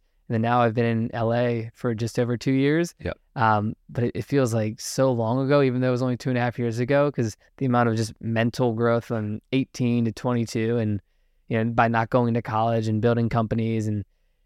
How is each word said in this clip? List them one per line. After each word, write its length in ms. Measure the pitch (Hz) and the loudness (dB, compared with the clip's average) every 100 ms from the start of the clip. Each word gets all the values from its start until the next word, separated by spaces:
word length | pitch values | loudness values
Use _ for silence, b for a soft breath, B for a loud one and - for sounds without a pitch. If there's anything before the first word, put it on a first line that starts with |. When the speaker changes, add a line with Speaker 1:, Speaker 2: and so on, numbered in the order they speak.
| _ _ - | _ _ -6
Speaker 1:
and 60 | |
then 80 | 117 | -2
now 180 | 117 123 | 2 2
I've 140 | 120 | 2
been 100 | 110 | 2
in 300 | 117 113 113 | 0 0 -2
L 180 | 117 113 | -2 -2
A 380 | 120 123 117 113 | 0 0 -2 -6
for 200 | - 123 | -6 -4
just 240 | 110 113 - | -2 -4 -2
over 180 | 120 120 | -2 -2
two 160 | - | 0
years. 420 | 135 139 156 170 - | 2 2 2 -2 -6
Speaker 2:
Yep. 180 | 87 - _ | -10 -10 _
Speaker 1:
Um, 400 | - 113 107 104 - - | 0 2 2 0 -6 -10
but 160 | - | -4
it, 80 | 120 - | -2 -2
it 80 | |
feels 280 | - 143 127 | -2 0 2
like 280 | 113 110 107 | 0 -2 -6
so 300 | - - 135 | -6 0 2
long 340 | 120 113 127 | 2 0 0
ago, 180 | 135 143 | 2 4
even 180 | 135 127 | 4 2
though 80 | 127 | 0
it 40 | |
was 100 | 123 | 0
only 140 | 127 123 | 0 -2
two 120 | 135 | -2
and 100 | 123 | -2
a 20 | |
half 180 | 123 117 | -2 -2
years 200 | 120 113 | -4 -2
ago, 300 | 123 143 147 | 0 2 2
'cause 260 | 139 113 - b - | 0 -2 -4 b -4
the 100 | 131 | 0
amount 220 | 123 117 | 4 4
of 80 | 113 | 2
just 160 | 110 - | -2 -6
mental 540 | 113 113 117 - 127 | -4 0 0 2 0
growth 300 | 113 120 117 | 2 0 0
from 360 | - 117 104 107 - | -2 -4 -4 -8 -4
eighteen 520 | 135 131 - 123 120 | -4 -4 -2 0 2
to 80 | 113 | 0
twenty-two, 640 | - 127 120 113 117 110 120 | -2 -2 -2 -2 -2 0 0
and, 240 | 110 101 - _ _ _ - | 0 -2 -6 _ _ _ -4
you 160 | 113 | -2
know, 60 | 113 | 0
by 160 | 117 117 | 2 2
not 220 | 117 113 | 2 0
going 240 | 131 120 | 2 2
to 80 | 113 | 0
college 460 | 107 110 113 113 110 | -2 0 0 0 0
and 120 | 107 | 0
building 280 | 117 117 117 | 2 2 0
companies 580 | 117 113 113 113 113 107 | 0 0 -2 -2 -2 -2
and, 180 | 104 95 _ _ _ | -4 -6 _ _ _